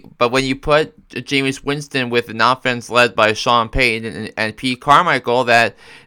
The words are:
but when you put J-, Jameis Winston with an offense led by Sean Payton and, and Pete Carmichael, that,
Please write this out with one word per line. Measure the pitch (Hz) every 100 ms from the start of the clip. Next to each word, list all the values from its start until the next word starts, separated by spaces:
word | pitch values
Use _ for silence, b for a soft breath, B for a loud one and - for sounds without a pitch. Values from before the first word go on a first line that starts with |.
| - -
but | 120
when | 131
you | 131 131
put | - 151 156 _ _
J-, | - 123 139
Jameis | 135 135
Winston | 135 147 147 139 123
with | 120 120
an | 110
offense | 113 127 131 120 113
led | 117 120 98
by | 107
Sean | 104 131 120 110
Payton | - 123 113 113
and, | 87 107 -
and | 110 107
Pete | 131 123
Carmichael, | - 147 175 135 123 120
that, | 120 117 113 - B B